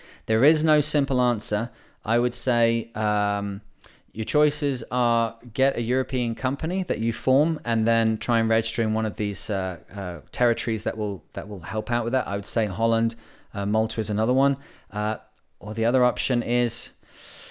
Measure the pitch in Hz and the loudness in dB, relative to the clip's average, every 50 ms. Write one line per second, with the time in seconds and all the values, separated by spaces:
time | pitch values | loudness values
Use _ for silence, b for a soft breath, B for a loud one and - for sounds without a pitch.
0 | B B B B B - 110 113 127 151 160 151 156 160 151 151 143 - - 147 | B B B B B 0 2 4 6 6 4 4 4 4 4 4 4 2 2 2
1 | 135 - 135 127 123 123 117 101 - - 104 104 117 117 b b b b b b | 2 2 2 2 2 2 0 0 -2 -2 -2 -2 -2 -4 b b b b b b
2 | b - 117 120 120 123 123 - - 131 120 117 117 117 117 117 110 - - 107 | b 0 0 2 2 0 0 0 0 2 2 4 4 2 2 0 -2 -4 -4 -2
3 | 107 107 104 104 104 101 101 101 101 101 98 95 - - - B B B B B | 0 0 2 2 2 0 0 -2 -2 -4 -6 -8 -10 -14 -20 B B B B B
4 | B B - 110 110 - - 147 151 147 143 - 147 143 135 123 123 - 117 127 | B B -8 -8 -4 0 2 4 4 4 2 0 -2 -2 -2 -4 -6 -4 -2 0
5 | 123 117 117 117 117 113 - - - 120 - - 131 139 135 123 117 113 127 131 | 2 2 2 2 2 0 -4 -8 -16 -8 -2 0 2 2 2 0 -2 0 0 0
6 | 127 - 131 127 120 117 113 - - 131 139 - - 170 185 190 180 - 120 - | 0 -2 -2 -2 -2 -2 -4 -2 -2 -4 -2 -2 -4 -2 -2 -2 -2 -2 -2 -2
7 | 113 117 113 - - 131 131 139 156 165 160 - - 117 117 113 110 113 113 113 | 0 -2 -2 -2 0 2 4 4 4 2 0 -2 -2 -2 0 2 2 2 4 4
8 | 113 113 110 110 - - 120 113 113 110 113 113 113 - - - 113 107 107 110 | 2 2 0 -2 -2 0 0 2 2 2 2 2 0 0 -2 -2 0 0 0 0
9 | 110 107 - - 107 104 98 - - - 104 98 92 92 87 - - - - 104 | -2 -2 -2 -4 -4 -4 -2 -4 -4 -2 -2 -2 -2 -4 -6 -8 -12 -12 -10 -8
10 | 95 90 87 78 - - - - 123 120 117 - - 117 110 104 - 113 - 110 | -6 -6 -8 -8 -12 -8 -4 0 2 2 2 0 -2 -4 -2 -2 -2 -4 -4 -4
11 | 107 104 98 - - _ - 98 - 104 104 92 82 - 104 110 107 - 120 120 | -4 -4 -6 -6 -10 _ -10 -10 -8 -8 -10 -10 -10 -6 -6 -6 -4 -2 -2 -2
12 | 110 117 123 127 - - 101 104 98 - - 117 110 101 90 98 113 117 113 113 | -2 0 -2 -2 -2 -2 -4 -4 -2 -2 0 0 0 -2 -2 0 0 2 2 2
13 | 113 113 - B B B B B B B B 104 101 101 107 110 110 110 - 113 | 2 0 -2 B B B B B B B B -4 -2 0 2 2 0 0 -2 -2
14 | 104 98 104 104 110 120 127 131 139 139 139 - B B B B B B - 104 | -2 -2 0 0 2 2 4 4 4 2 2 0 B B B B B B -6 -4
15 | 107 107 110 - - _ _ _ _ _ _ - - 104 107 113 113 117 127 127 | -2 -2 -4 -4 -8 _ _ _ _ _ _ -14 -10 -8 -4 0 0 2 4 4
16 | 123 123 120 - - - 127 120 - 110 120 123 123 117 - - - - - _ | 4 2 2 0 -2 -2 0 0 0 0 0 0 0 0 0 -2 -2 -4 -8 _
17 | B B B B B B B B B B | B B B B B B B B B B